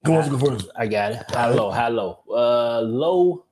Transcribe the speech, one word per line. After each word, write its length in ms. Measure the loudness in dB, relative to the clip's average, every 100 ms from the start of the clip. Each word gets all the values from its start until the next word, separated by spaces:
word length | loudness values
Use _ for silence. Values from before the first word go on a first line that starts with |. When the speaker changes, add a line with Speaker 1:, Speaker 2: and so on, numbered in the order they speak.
Speaker 1:
Who 80 | 4
wants 160 | 2 2
to 80 | 0
go 100 | 0
first? 220 | 0 -8 -6
Speaker 2:
I 100 | -2
got 240 | 0 -2
it. 180 | -4 -6
High 160 | -2 0
Speaker 1:
Okay. 100 | 2
Speaker 2:
low, 120 | 0
high 160 | -2 -2
low. 320 | -2 -4 -10 -6
Uh, 500 | 0 2 2 0 -2
low. 640 | -2 -2 0 2 2 0 _